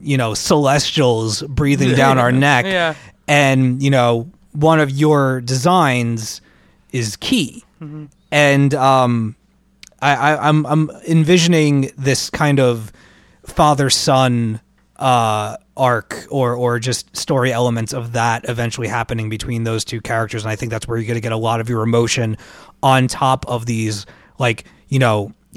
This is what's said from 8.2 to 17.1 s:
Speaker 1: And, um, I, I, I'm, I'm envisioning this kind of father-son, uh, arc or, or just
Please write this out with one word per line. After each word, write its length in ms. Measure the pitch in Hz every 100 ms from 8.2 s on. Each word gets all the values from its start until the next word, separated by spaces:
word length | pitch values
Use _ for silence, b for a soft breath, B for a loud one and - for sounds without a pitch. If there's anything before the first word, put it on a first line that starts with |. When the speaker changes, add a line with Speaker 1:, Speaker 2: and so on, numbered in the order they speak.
| _
Speaker 1:
And, 440 | 147 147 139 139 139
um, 580 | 131 131 123 117 110 - _ _ _ _ - _
I, 140 | 143
I, 340 | 131 147 151 151
I'm, 160 | 151 139
I'm 240 | 151 156 - -
envisioning 840 | 160 156 180 170 165 151 143 135 -
this 320 | 135 123 -
kind 300 | - 151 139
of 320 | 127 113 110 b b b b b - -
father-son, 1040 | 151 143 135 - - 131 127 120 113 107 - _ _ -
uh, 600 | 131 123 110 107 104 113 _ -
arc 500 | 127 117 - - -
or, 240 | 139 120
or 240 | 120 123 120
just 380 | 123 117 -